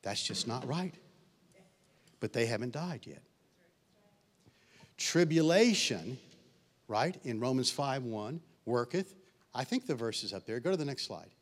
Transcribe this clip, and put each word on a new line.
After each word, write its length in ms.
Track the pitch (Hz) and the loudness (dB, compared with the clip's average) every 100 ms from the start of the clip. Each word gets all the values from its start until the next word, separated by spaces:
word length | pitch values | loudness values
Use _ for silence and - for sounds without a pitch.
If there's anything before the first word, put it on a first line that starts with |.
that's 200 | 98 104 | -4 -4
just 240 | - - 117 | -4 -4 -4
not 200 | 120 123 | -4 -2
right." 280 | 160 185 - - _ _ _ _ - - _ _ _ _ _ | -2 -2 -6 -20 _ _ _ _ -20 -20 _ _ _ _ _
But 140 | 110 | -4
they 120 | 123 117 | 0 0
haven't 260 | 107 120 | 0 -4
died 340 | 143 175 135 - | -6 -6 -8 -12
yet. 180 | 71 _ _ _ _ _ _ _ _ _ _ _ _ - _ _ - - - | -18 _ _ _ _ _ _ _ _ _ _ _ _ -20 _ _ -20 -20 -6
Tribulation, 1200 | - 165 170 160 160 180 240 202 - 101 82 131 - - - _ _ _ - | 0 4 6 6 6 8 8 6 0 -2 -6 -10 -14 -20 -20 _ _ _ -4
right, 320 | 107 147 185 | 0 0 -2
in 160 | 131 110 | -6 -2
Romans 300 | 123 131 123 | 2 2 2
five 340 | - 139 135 | 0 -2 -2
one, 380 | 123 107 107 160 - _ - | -4 -6 -6 -8 -12 _ 0
worketh, 480 | 120 120 180 185 - - _ _ | 0 2 -2 -4 -10 -20 _ _
I 100 | - | -8
think 240 | 175 254 - | -2 -2 -2
the 80 | 131 | -4
verse 280 | 117 107 | -2 -4
is 100 | 107 | -6
up 120 | 95 - | -8 -6
there. 140 | 113 | -4
Go 120 | 151 | 0
to 60 | 190 | 0
the 80 | 143 | -2
next 180 | 101 | -6
slide. 280 | - 90 82 _ | -8 -10 -14 _